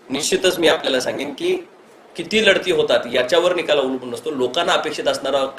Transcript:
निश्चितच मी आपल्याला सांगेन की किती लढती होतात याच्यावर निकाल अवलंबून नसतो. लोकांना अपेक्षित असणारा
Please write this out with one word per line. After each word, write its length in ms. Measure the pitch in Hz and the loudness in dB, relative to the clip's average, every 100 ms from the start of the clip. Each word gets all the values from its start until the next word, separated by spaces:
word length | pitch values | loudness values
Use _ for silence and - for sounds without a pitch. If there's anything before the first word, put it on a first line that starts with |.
| - | -8
निश्चितच 500 | 135 151 185 185 165 | -4 -2 2 2 2
मी 80 | 160 | 2
आपल्याला 320 | 156 135 131 | 2 0 -2
सांगेन 340 | 123 110 143 | -2 -4 -6
की 340 | 139 170 180 - - - - - - | -4 -2 -2 -6 -20 -20 -20 -16 -12
किती 300 | 165 214 202 | -2 2 4
लढती 240 | 180 180 | 2 2
होतात 280 | 160 147 120 120 | 0 2 2 2
याच्यावर 420 | 123 123 170 175 175 | 0 2 2 2 0
निकाल 240 | - 147 | 2 2
अवलंबून 300 | 131 131 127 | 0 -2 -6
नसतो. 220 | 117 160 | -8 -6
लोकांना 420 | 139 123 160 175 | -2 -2 0 0
अपेक्षित 340 | 160 151 147 151 | 0 0 -2 -2
असणारा 440 | 135 135 139 135 | -2 -2 -2 -2